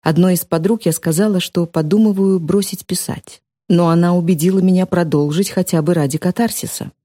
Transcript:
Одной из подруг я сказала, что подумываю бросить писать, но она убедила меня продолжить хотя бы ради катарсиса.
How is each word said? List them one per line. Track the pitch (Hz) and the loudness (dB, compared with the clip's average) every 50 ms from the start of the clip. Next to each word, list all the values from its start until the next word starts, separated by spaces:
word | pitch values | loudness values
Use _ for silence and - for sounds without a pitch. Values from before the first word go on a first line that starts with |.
Одной | _ 160 156 160 180 185 180 | _ 0 2 4 4 2 2
из | 165 - | 0 -2
подруг | _ 170 160 160 196 233 220 - | _ -4 -2 0 0 -2 0 0
я | 170 160 | -2 -2
сказала, | - - 165 156 165 208 214 202 180 | -2 -2 -2 0 0 0 2 0 -2
что | 175 - _ 175 170 | -2 -2 _ -4 -4
подумываю | 165 - 165 156 151 185 214 220 214 196 190 196 190 190 185 | -2 -2 -4 -2 0 2 4 4 2 2 2 2 2 2 0
бросить | 160 147 202 202 196 - - - - | 0 0 0 0 0 -2 -8 -12 -8
писать, | - 180 175 - - - - _ - - _ _ _ _ _ _ - | -8 -6 -6 -6 -8 -10 -10 _ -20 -20 _ _ _ _ _ _ 0
но | 170 170 175 165 | 2 2 2 2
она | 165 170 170 175 180 | 2 2 2 2 2
убедила | 180 170 170 185 147 156 185 190 190 | 0 2 0 0 2 2 2 2 2
меня | 185 185 185 180 185 | 2 2 2 2 0
продолжить | 180 - 175 170 156 151 147 147 147 147 175 196 - | 0 0 -2 0 0 0 0 0 0 0 -2 -2 -2
хотя | - 190 180 - - 165 | -2 -4 -2 0 0 0
бы | 151 160 180 | 0 0 0
ради | 165 147 135 139 | 0 0 -2 -2
катарсиса. | 156 - 180 180 - 233 220 - - - - - - - - _ _ | -2 -4 -2 -2 0 -2 -2 -4 -6 -10 -10 -10 -10 -12 -12 _ _